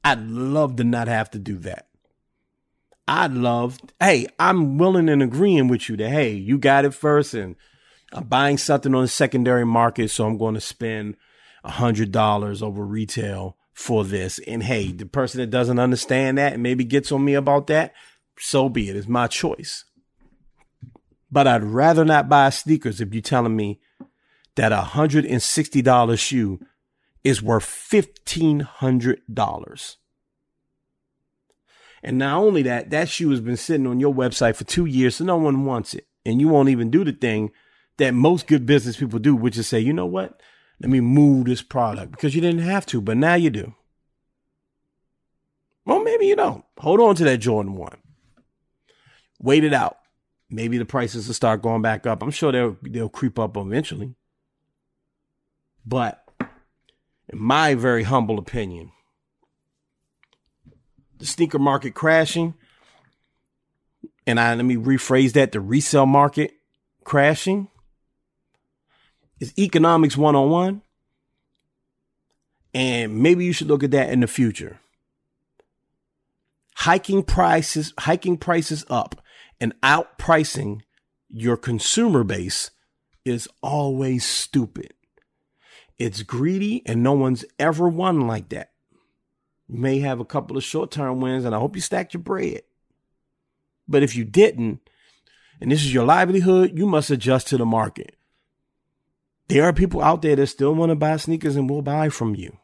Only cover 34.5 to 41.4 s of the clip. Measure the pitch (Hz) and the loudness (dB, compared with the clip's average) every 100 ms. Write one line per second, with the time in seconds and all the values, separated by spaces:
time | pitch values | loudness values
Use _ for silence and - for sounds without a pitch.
34.5 | 110 110 - 170 131 127 - 180 170 156 | 0 -4 -2 0 2 2 0 -2 2 2
35.5 | 135 139 123 98 - _ _ 113 117 156 | 0 0 -4 -6 -12 _ _ -2 2 4
36.5 | 147 135 123 113 156 170 117 123 107 107 | 6 4 4 2 2 2 -2 -2 -2 -4
37.5 | _ _ _ _ - 135 123 147 175 - | _ _ _ _ -2 0 4 2 2 2
38.5 | 151 120 143 120 107 131 110 127 131 120 | 0 4 2 0 -6 -6 0 2 2 0
39.5 | 104 - 117 113 165 90 92 190 _ _ | -2 -2 0 0 -2 -4 -4 -8 _ _
40.5 | _ _ _ 123 131 120 139 147 135 | _ _ _ 0 2 4 6 6 4